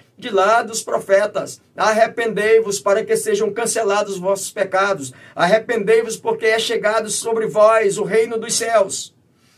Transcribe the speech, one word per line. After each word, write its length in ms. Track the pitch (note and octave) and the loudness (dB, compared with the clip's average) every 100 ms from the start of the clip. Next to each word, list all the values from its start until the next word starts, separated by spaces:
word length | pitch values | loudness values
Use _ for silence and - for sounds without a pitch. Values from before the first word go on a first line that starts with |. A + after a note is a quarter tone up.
| _ - | _ -14
De 100 | B3 | -4
lá 320 | G3 G3 A3+ | 0 2 2
dos 200 | A3+ A3+ | 0 -8
profetas. 760 | - - - G3 G#3 F#3+ D3 - _ - | -6 -6 0 0 2 -4 -8 -12 _ -2
"Arrependei-vos 1040 | G3+ A3 A3+ - A#3 F#3+ G#3+ A3+ G3+ F#3+ | 0 2 2 0 -4 0 4 4 4 -2
para 240 | G3+ G3 | 0 0
que 120 | - A3 | 0 -2
sejam 360 | G#3+ G#3 G#3 | 0 0 -2
cancelados 600 | G#3 A#3 A3+ G#3 G#3 G#3 | -2 -4 -2 0 0 -2
os 40 | F#3 | -4
vossos 320 | F3+ G3 - | -2 -2 -4
pecados. 640 | G#3+ F#3+ F#3+ G3+ F3 C3+ - - - | -6 -2 0 0 -2 -8 -16 -12 -2
Arrependei-vos 800 | F3 A3 A3 A3+ G3 A3+ A3+ - | 2 2 0 -2 2 2 2 -4
porque 300 | A3+ A3 A3 | -6 -2 0
é 120 | A3+ | 0
chegado 520 | A3 A3 G#3 A3 G#3+ | -2 -2 0 -2 -2
sobre 360 | - A3+ A3+ G3+ | -6 -4 -2 0
vós 500 | G#3+ G#3+ A3+ G3+ F3 | 4 6 6 2 0
o 60 | |
reino 340 | F3 G#3+ A#3 A3+ | 0 0 0 -2
dos 180 | A3+ | -4
céus." 600 | - A3+ A3+ F#3+ - - _ _ _ _ | -4 0 2 0 -4 -12 _ _ _ _